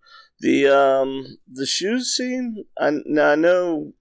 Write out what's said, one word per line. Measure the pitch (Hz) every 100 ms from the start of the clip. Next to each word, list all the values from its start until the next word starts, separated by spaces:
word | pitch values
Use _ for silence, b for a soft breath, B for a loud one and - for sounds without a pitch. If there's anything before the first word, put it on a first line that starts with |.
| b b b _
The, | 131 135 139
um, | 139 139 135 135 135 135 - _
the | 127 135
shoes | - 185 247 240 -
scene, | 254 254 247 214 - -
I, | 143 151 -
now | 151 147
I | 151
know | 165 180 180 156 147 -